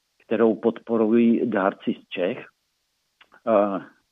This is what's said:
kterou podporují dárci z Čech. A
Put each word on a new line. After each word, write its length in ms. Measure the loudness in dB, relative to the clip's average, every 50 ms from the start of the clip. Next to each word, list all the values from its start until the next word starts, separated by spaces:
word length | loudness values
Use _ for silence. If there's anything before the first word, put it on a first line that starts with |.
| _ _ _ _ _
kterou 300 | -6 0 2 2 2 2
podporují 920 | 0 -2 -4 -4 -4 -6 -4 -2 0 2 2 2 4 4 4 2 2 0 -2
dárci 440 | -2 0 0 -2 -2 -4 -6 -8 -8
z 160 | -8 -10 _
Čech. 360 | -6 -4 -4 -4 -4 -8 -14 -18 _ _ _ _ _ _ _ _ _ _ _ _ _ _ _ _ _ _ _
A 360 | 0 2 2 2 0 -4 -8 -10 -14 _ _ _ _